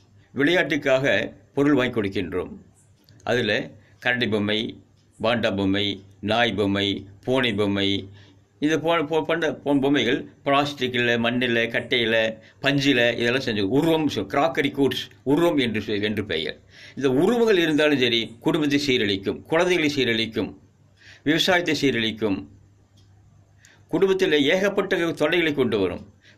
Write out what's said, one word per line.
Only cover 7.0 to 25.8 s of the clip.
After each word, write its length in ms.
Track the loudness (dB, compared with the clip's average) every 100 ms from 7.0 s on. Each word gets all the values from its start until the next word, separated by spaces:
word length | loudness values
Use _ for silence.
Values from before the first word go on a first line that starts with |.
| -8 -10
பூனை 320 | -2 0 0
பொம்மை, 320 | 0 0 0 0 -2 -6 -18 -20 _ _ -4
இது 140 | -2 0
போ-, 280 | 0 0 0
போ-, 160 | -2 -2
பண்ண 220 | -2 -2 -2
போ-, 220 | 0 0
பொம்மைகள் 400 | 2 2 2 0 -4 -8
பிளாஸ்டிக்கில், 720 | 0 2 0 -2 -4 0 2 2
மண்ணில், 440 | 0 0 0 0 0
கட்டையில், 520 | -2 -2 -2 2 2 0 -4 -16 -6
பஞ்சில் 420 | -2 2 2 2 2
இதெல்லாம் 340 | 2 0 0 -2
செஞ்சு 180 | -2 0
உருவம் 360 | 2 2 2 0
சொ-, 180 | -2 -4
crockery 440 | 0 0 0 -2
coats, 320 | 0 0 0 -8 -8
உருவம் 360 | 0 2 2 2
என்று 220 | 0 -2
சொ-, 200 | -4 -2
என்று 240 | -2 -2 -4
பெயர். 320 | -4 -6 -10 _ -20 -18
இந்த 180 | -4 0 2
உருவங்கள் 460 | 2 4 4 4
இருந்தாலும் 380 | 2 4 4 4
சரி, 180 | 2 0 -2 -4
குடும்பத்தை 420 | -2 0 2 0
சீரழிக்கும், 580 | 2 0 2 -2 -2 -6
குழந்தைகளை 460 | -2 0 2 2 0
சீரழிக்கும், 640 | 0 0 0 -2 -4 -6 -8 -20 _ _ _ -20 -8
விவசாயத்தை 540 | -2 0 2 0 0 0
சீரழிக்கும், 600 | 0 0 -2 -2 -2 -2 -6 -18 -20 _ _ _ -20 -20 _ -20 _ _ -20 -20 -8
குடும்பத்தில் 460 | 0 2 2 2 2 2
ஏகப்பட்ட 640 | 2 0 -2 -2 -2 -2
தொல்லைகளை 400 | -2 0 0 0
கொண்டு 260 | 0 0
வரும். 260 | 0